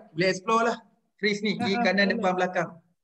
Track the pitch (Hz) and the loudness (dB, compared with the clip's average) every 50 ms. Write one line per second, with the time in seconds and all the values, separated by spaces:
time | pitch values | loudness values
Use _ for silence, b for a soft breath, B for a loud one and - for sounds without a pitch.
0 | - - - 156 185 190 180 185 - 220 220 226 233 240 220 - - _ _ _ | -4 -6 -2 0 0 0 0 0 0 0 2 2 2 0 -2 -4 -8 _ _ _
1 | _ _ _ _ 202 214 202 202 208 214 180 - 240 196 196 240 - 185 185 202 | _ _ _ _ -2 -2 -2 -2 -2 -2 -2 -2 -2 -2 0 2 2 2 2 2
2 | 202 190 - 226 202 185 180 180 180 180 185 185 160 - - - _ _ _ _ | 2 2 0 0 0 0 0 0 -2 -2 0 -2 -4 -4 -6 -14 _ _ _ _